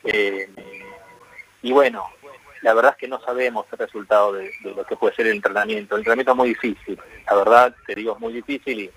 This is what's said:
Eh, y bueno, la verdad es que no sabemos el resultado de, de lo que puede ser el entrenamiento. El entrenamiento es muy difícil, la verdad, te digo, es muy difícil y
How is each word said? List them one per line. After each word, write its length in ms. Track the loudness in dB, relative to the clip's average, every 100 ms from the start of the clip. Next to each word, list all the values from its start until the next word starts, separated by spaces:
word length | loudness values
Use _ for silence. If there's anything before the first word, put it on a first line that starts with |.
Eh, 460 | -2 -2 -2 -4 -10 -16 -20 -20 -20 -20 -20 -20 -20 -20 -20 _
y 100 | 2
bueno, 340 | 4 4 0 -12 -14 -20 -20 -20 -2
la 120 | 2
verdad 180 | 4 4
es 60 | 2
que 100 | -10
no 120 | -10
sabemos 440 | -6 -2 -2 -4 -10
el 60 | -10
resultado 560 | -10 -10 0 2 2
de, 180 | -2 -10 -12
de 100 | -12
lo 120 | -12
que 100 | -10
puede 200 | -2 -2
ser 120 | 0 -2
el 80 |
entrenamiento. 600 | 0 -2 -2 -2 -4 -4
El 60 | -4
entrenamiento 300 | 0 0 2
es 60 | 2
muy 120 | 2
difícil, 500 | 0 -4 -6 -10 -12 -14 -14 0
la 80 |
verdad, 400 | 2 6 6 6 0
te 100 | -12
digo, 180 | -8 -6
es 60 | -6
muy 140 | -8
difícil 460 | -10 -8 -8 -6 -8
y 120 | -10